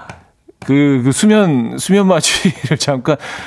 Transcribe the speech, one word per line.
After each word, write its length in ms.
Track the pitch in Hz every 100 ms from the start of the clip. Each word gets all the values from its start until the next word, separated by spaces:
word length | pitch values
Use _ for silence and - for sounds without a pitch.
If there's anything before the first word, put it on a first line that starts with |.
| - - _ _ - _ -
그, 360 | 139 143 135
그 80 | 123
수면, 640 | 131 214 214 190 135 117 127
수면 300 | - 196 190
마취를 680 | 170 - - 190 - - 156
<laughs> 0 |
잠깐. 400 | - 131 120 147 - -